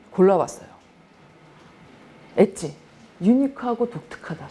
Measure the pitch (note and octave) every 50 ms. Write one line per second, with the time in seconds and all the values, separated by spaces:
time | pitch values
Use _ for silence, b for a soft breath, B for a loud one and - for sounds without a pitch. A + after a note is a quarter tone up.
0 | - _ - - F#3 F#3+ G3 F3 C#3 - - - - - - - _ _ _ _
1 | _ _ _ _ - - - _ - - - - - - - - - - - -
2 | - - - - - - - - F#3+ A3 - - - D3 - - - - - -
3 | - - - - F3 G3 A#3+ C4 C#4 C4+ C#4 - A#3+ B3 A#3+ A#3 A#3+ A#3+ - D#3+
4 | - - - - - - E3 - - -